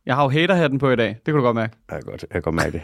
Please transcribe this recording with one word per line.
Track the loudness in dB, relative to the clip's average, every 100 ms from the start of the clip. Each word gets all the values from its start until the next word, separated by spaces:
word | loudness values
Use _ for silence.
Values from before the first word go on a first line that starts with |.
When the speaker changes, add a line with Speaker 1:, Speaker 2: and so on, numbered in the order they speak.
| -2
Speaker 1:
Jeg |
har | 0
jo | 2
haterhatten | 2 2 2 2 2
på | 2
i | 2
dag. | 0
Det | -2 -2
kunne | 2
du | 2
godt |
mærke. | 2 -2 -6 -12
Speaker 2:
Ja, |
jeg | -12
kan | -10
godt, | -12
jeg | -6
kan | -4
godt | -2
mærke | 0 -2
det. | -4